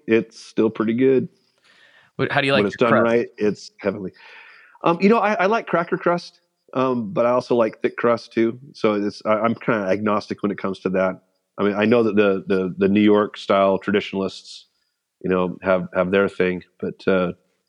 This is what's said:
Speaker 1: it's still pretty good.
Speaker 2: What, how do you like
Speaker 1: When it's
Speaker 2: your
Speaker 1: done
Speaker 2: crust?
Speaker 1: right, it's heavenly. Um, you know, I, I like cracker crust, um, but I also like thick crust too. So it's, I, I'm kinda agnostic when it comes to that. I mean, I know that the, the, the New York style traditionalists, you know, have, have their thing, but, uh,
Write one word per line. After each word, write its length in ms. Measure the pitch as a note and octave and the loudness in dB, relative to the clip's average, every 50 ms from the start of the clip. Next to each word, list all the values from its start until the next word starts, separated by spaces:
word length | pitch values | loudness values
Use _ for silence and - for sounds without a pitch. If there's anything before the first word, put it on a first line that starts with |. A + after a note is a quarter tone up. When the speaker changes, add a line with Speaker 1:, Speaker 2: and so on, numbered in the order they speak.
| _ | _
Speaker 1:
it's 320 | - A2+ A#2 A2 - - - | 2 2 2 2 -2 -8 -20
still 300 | - - - - A2 A2 | -20 -6 -2 0 0 0
pretty 220 | A2 - A2+ G#2+ A2+ | 0 -2 -2 -2 0
good. 340 | A#2 C3 C3 C3 B2+ A#2+ - - _ _ _ _ _ _ _ _ _ _ _ _ _ _ _ _ | 2 2 4 4 2 0 -2 -8 _ _ _ _ _ _ _ _ _ _ _ _ _ _ _ _
Speaker 2:
What, 140 | - C3+ - | -6 -6 -2
how 80 | - C#3+ | 0 0
do 60 | C#3 | 0
you 60 | C3+ | 2
like 80 | C#3 C#3 G2+ | 2 2 0
Speaker 1:
When 20 | |
it's 100 | G2 F#2+ - | 0 0 0
Speaker 2:
your 100 | B2+ A#2 | 2 2
Speaker 1:
done 100 | A2+ - | 4 2
Speaker 2:
crust? 140 | A2+ A#2 A#2 | 2 2 2
Speaker 1:
right, 140 | A#2+ A#2 - - - | 0 0 -2 -4 -2
it's 320 | G#2+ G#2 F#2+ - - - - - | -2 -2 -2 -4 -10 -20 -20 -6
heavenly. 340 | - G2+ F#2+ G#2+ F#2 F2+ - - - - - - - - - - - _ _ _ | -6 -6 -4 -4 -8 -12 -14 -16 -20 -20 -20 -20 -20 -20 -20 -20 -20 _ _ _
Um, 160 | - - F3 E3+ | -2 -2 0 2
you 80 | F3+ F#3+ | 2 2
know, 100 | A3+ A#3 | 4 2
I, 160 | F#3+ G#3 G#3+ | 2 0 0
I 120 | - F3+ | 0 0
like 200 | G3 A3 A#3 F3+ | 0 0 -2 -2
cracker 300 | - - E3+ E3+ - F#3 | -2 -2 -2 -2 -2 -6
crust, 440 | E3+ - F3 F3 F3 - - - _ _ _ _ _ _ _ - | -2 -2 -2 -2 -2 -4 -10 -18 _ _ _ _ _ _ _ -4
um, 360 | - B2+ C3 B2+ B2 A2+ G2 | -2 -2 -2 -2 -4 -6 -4
but 120 | G#2 - A#2 | -2 0 0
I 60 | A#2+ | 2
also 240 | B2 B2 - - B2+ | 2 0 0 0 2
like 260 | A#2+ A2+ G#2+ - - | 2 2 0 0 -2
thick 160 | - A#2 - | -4 -4 -2
crust 360 | - - A#2 A#2 A2 - - | 0 0 0 0 0 -4 -4
too. 280 | - A#2 A2+ A2+ A#2+ B2+ C3+ D3 - | -2 0 0 0 -2 -6 -14 -20 -6
So 200 | - - A2 G#2+ | -2 0 0 0
it's, 280 | G#2 G2+ G#2 - - - | 0 -2 -4 -6 -6 -2
I, 140 | G#2+ A2 G#2+ | -2 0 0
I'm 160 | G#2+ A#2 A2+ | 0 -2 -2
kinda 340 | - - - B2 G#2+ G2+ F#2 | -2 -2 -2 -2 -2 0 0
agnostic 540 | F#2 G2+ G#2+ G#2 G#2 G#2 - - G2+ - | -2 0 0 -2 -2 -2 -4 -6 -8 -6
when 100 | - G#2 | -4 -4
it 60 | F#2+ - | -4 -4
comes 200 | - G2 F#2+ - | -6 -6 -6 -6
to 100 | - F#2+ | -4 -2
that. 320 | F#2+ F#2+ F#2 F#2 F2+ F2 _ _ _ _ _ _ _ | 0 0 0 0 -2 -6 _ _ _ _ _ _ _
I 80 | - G2+ | -2 -2
mean, 100 | G2+ G2+ | -2 0
I 120 | G2+ G#2+ | 0 2
know 160 | A2 A#2 A#2+ | 4 4 4
that 120 | A#2 A2 G2 | 4 4 2
the, 280 | G#2 G#2 G2+ F#2+ F#2+ F2 | 4 4 4 2 0 -2
the, 280 | - G2 F#2 F#2 F#2 E2+ | -2 0 0 0 -2 -2
the 120 | F2+ G2 G2 | 0 0 2
New 120 | G2 G#2 | 4 4
York 380 | G#2 G#2 G2+ G#2 G#2 G2 - - | 6 6 6 4 2 0 -4 -8
style 400 | - - G#2+ G2 G2 G2 G2 F#2 | -2 0 2 2 4 2 2 0
traditionalists, 880 | - - G2+ G2+ - - - G2 F#2+ F#2+ - - - - - - - _ _ _ _ _ _ _ _ _ _ _ | -2 -2 -2 -2 -2 -4 -6 -6 -6 -6 -8 -12 -18 -20 -20 -20 -20 _ _ _ _ _ _ _ _ _ _ _
you 80 | - F2+ | -4 -2
know, 260 | F#2 F#2 F2+ F2+ - - | 0 0 0 -2 -4 -4
have, 260 | - G2 F#2+ F#2 F2 - - | -2 0 0 0 -2 -4 -2
have 160 | F#2+ F2+ F2+ | -2 -2 0
their 180 | G2 G2 G2+ F#2+ | 0 0 0 0
thing, 340 | - - F#2+ F2+ F#2 F2 - _ _ _ | -2 -2 -2 -2 -2 -4 -10 _ _ _
but, 240 | - F2+ - - - - | -10 -10 -10 -4 -2 0
uh, 240 | F#2+ F#2 F2+ F2 F2 - _ _ _ _ _ | 0 2 0 -2 -4 -10 _ _ _ _ _